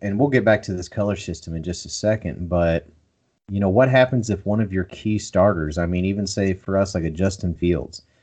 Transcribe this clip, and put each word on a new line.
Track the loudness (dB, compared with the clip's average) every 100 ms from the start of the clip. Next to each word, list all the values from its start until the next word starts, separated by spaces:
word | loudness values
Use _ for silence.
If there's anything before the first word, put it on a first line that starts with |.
And | -4 0
we'll | 2
get | 4 4
back | 2
to | 0
this | -8 -6
color | -4 -2 -2
system | -6 -10 -8
in | -8
just | -6 -8
a | -10
second, | -4 -2 0 -4 -8 -2
but, | 2 2 0 -4 -20 _ _ _ _ -6
you | 0
know, | 2
what | 4 6
happens | 6 4 2 -2
if | -2 0
one | 0
of | 0
your | -2
key | -4 -6 -2 -2
starters, | 0 4 4 4 -2 -2
I |
mean, | -2 0 0
even | -2 -4
say | -2 -2
for | -2 -2 0
us, | 0
like | -2
a | -4
Justin | 0 -2 0 -4
Fields, | -2 0 0 -2 -14 _ _